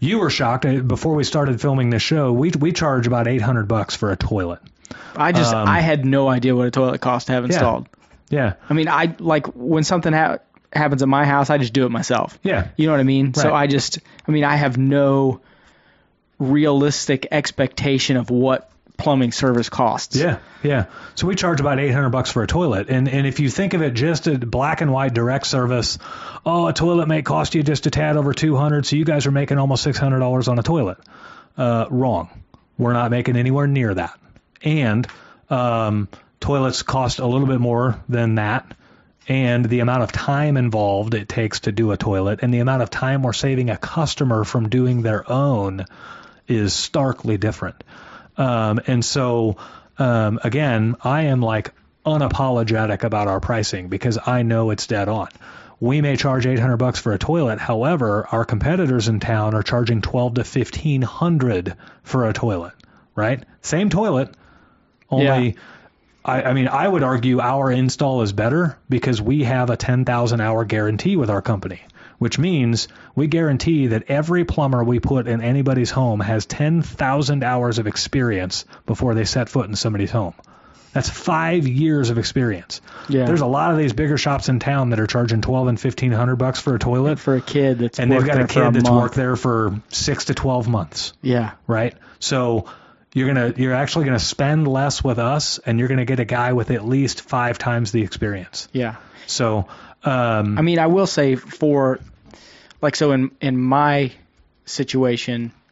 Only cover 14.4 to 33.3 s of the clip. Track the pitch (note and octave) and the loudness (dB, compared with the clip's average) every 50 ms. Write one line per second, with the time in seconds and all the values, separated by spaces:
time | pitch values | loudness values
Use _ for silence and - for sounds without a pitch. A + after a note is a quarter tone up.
14.4 | C#3+ C#3+ D3 D3 D3 C3+ A#2+ C3 C3+ C3+ C#3 C#3+ C#3 C#3 C#3 C#3 C3+ C3 A#2+ - | 2 2 2 2 2 2 2 2 2 2 4 4 4 4 4 2 2 0 -2 -4
15.4 | _ _ - _ _ _ _ _ _ _ _ _ _ _ _ _ _ _ _ - | _ _ -20 _ _ _ _ _ _ _ _ _ _ _ _ _ _ _ _ -4
16.4 | C#3 C3 C#3+ D3 D3+ D3 C#3+ C#3 C#3+ D3 C#3 - - - C#3 C3 - - D#3 D3 | 0 2 4 4 4 4 4 4 2 2 0 -2 0 0 -2 -2 -2 -2 -2 -2
17.4 | C3+ - - - C3 - - - C#3 C#3 C#3 C3 - - C3+ B2 A#2 A#2 B2 B2 | -2 -2 -2 -2 -2 -2 -2 -2 -2 0 0 0 2 2 0 0 0 0 2 2
18.4 | C3 C3 C3 B2+ - - _ _ _ _ _ - - D3+ C#3 C3 B2+ A#2 - - | 2 2 2 0 -4 -10 _ _ _ _ _ -2 0 2 2 4 2 0 0 0
19.4 | C#3 C3 A#2+ A#2+ A2+ - - - B2 A2 - - - - C3+ C3+ E3 E3+ G#2 - | 2 2 2 2 0 -2 0 0 0 0 0 -2 -6 -4 -2 0 0 0 -2 -4
20.4 | - - - - - D3 C#3 B2 F#2+ - - - - - - - - F3+ G3+ - | -6 -16 -10 -4 -2 0 0 0 -2 -4 -8 -20 -20 -12 -6 -4 -2 -2 0 0
21.4 | F#3+ F3 E3 C3 C#3 C#3+ C#3 C3 C#3+ C#3 B2 C#3+ C#3 B2+ B2+ C3 A#2+ - - B2 | 0 0 0 2 0 0 0 0 0 0 0 2 0 0 0 0 -2 -2 -2 -2
22.4 | G#2+ - - E3+ F3+ C#3+ G2+ G2 G#2 - C3 B2+ C3 C#3 C3+ C#3 C#3 C3+ C3 - | -2 0 0 0 2 0 0 -2 -2 0 0 0 0 0 0 0 0 0 0 0
23.4 | D3 B2+ - - G3 F3+ F#3+ E3+ D#3+ C3+ A#2+ A2+ C#3+ E3 D#3+ C#3 - E3 C#3+ B2+ | -2 -2 0 -2 -2 -2 0 0 0 0 0 0 0 0 0 0 0 0 -2 -2
24.4 | B2 A2+ A2+ B2 C#3 D#3 D#3 - E3 C#3+ C3 C3+ C#3 C3+ A#2+ A#2 A#2 B2 C3+ C#3 | -2 -2 -2 -2 0 0 0 0 0 0 0 0 0 0 0 0 0 0 0 -2
25.4 | - - D#3 B2+ B2 A#2+ B2+ A#2+ G#2+ - - - - - - - - - - - | -2 -2 -2 0 0 0 0 -2 -2 -4 -6 -8 -10 -14 -16 -14 -14 -16 -14 -8
26.4 | - E3 E3+ F3 E3+ D#3+ - - E3 F3 F3 E3+ D#3+ D#3 D#3 D#3 C3 - D3+ D#3 | -4 0 0 2 2 0 0 0 0 2 2 2 2 2 0 0 0 0 -2 0
27.4 | D3+ - - D#3+ C#3+ D#3 D3 - - D3+ - D3+ D#3 D3+ D3+ D3+ C#3 C#3+ C3 - | 0 0 0 0 0 0 0 0 0 -2 0 0 0 0 2 2 2 0 0 0
28.4 | D#3+ D#3 C#3+ C3 D3 D3 D3 D3 C3+ - D3 D3+ D#3+ E3 D3+ D3 B2+ C#3 C#3 C#3 | 0 2 2 2 2 2 2 0 0 0 0 0 2 2 0 0 0 0 0 0
29.4 | C#3+ - C#3+ C#3 C#3 C#3 C3 - - D3 B2+ - C#3+ C3+ C3 C3 B2+ B2 B2+ B2+ | 0 0 0 0 2 0 0 0 0 -2 0 0 0 0 2 2 0 0 0 0
30.4 | A#2 C3 A#2+ A#2+ A2 D#3+ E3+ D#3 A2+ F#2 F2+ - - - - - - - - - | 0 0 0 0 0 0 0 0 0 -2 -4 -10 -16 -20 -20 -20 -20 -20 -20 -20
31.4 | - _ - - B2+ A#2+ A#2 A2+ A2 - B2 B2 C3 B2 G#2 E2+ E2 - - - | -20 _ -6 -2 0 0 0 0 0 0 0 0 0 0 0 -2 -4 -8 -14 -20
32.4 | - _ - - _ _ _ - B2 A#2+ A#2+ A#2+ B2 A#2 A#2+ B2 A#2+ C3 | -20 _ -20 -20 _ _ _ -2 0 2 2 2 2 0 0 0 0 0